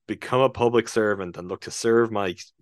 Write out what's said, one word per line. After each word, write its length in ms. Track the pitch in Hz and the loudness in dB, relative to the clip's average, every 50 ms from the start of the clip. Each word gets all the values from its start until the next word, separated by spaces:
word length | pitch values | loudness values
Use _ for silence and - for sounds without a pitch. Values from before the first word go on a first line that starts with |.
| _ | _
become 340 | - 107 - - - 127 127 | -10 -10 -8 -4 0 2 4
a 80 | 135 127 | 4 2
public 400 | - - 120 120 120 113 113 - | 2 2 2 2 4 2 0 0
servant 480 | - 113 107 104 101 98 92 87 82 | 0 0 2 0 0 -2 -6 -8 -10
and 120 | 87 87 90 | -10 -10 -10
look 120 | 95 - | -10 -10
to 80 | - - | -10 -12
serve 400 | - - - 113 113 117 117 110 | -8 -4 0 2 4 4 4 2
my, 240 | 107 101 98 92 87 - - - _ _ | 0 -2 -2 -4 -4 -8 -12 -20 _ _